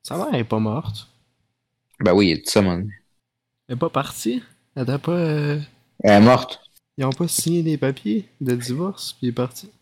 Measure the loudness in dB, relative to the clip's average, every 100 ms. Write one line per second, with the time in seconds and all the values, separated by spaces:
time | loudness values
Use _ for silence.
0 | -10 -8 -4 -2 -2 -2 -2 -4 -6 -12
1 | -16 _ _ _ _ _ _ _ _ _
2 | 2 4 4 2 0 2 2 0 -6 -12
3 | _ _ _ _ _ _ _ -6 -4 -4
4 | -6 -6 -4 -4 -8 _ _ -6 -4 -2
5 | -2 -2 0 -2 -2 -4 -8 _ _ _
6 | 4 8 8 6 2 -16 _ _ _ -6
7 | -4 -2 -4 -2 0 0 0 0 -2 -2
8 | -2 -4 -4 _ -4 -2 -4 -4 -6 -6
9 | -14 -6 -6 -4 -6 -8 -20 _